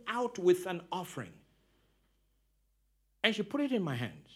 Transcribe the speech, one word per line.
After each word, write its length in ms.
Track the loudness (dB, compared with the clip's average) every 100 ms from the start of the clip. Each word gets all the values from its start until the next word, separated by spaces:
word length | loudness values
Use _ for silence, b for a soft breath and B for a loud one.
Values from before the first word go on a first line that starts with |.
| -4
out 320 | -2 -2 2
with 260 | 4 4 2
an 160 | -6 -4
offering. 400 | -6 -6 -8 -10 -14 _ _ _ _ _ _ _ _ _ _ _ _ _ _ _ _ _ _
And 140 | 2 2
she 80 |
put 160 | -2 0
it 140 | 2
in 100 | 2
my 120 | 0 -2
hands. 340 | -4 -8 -20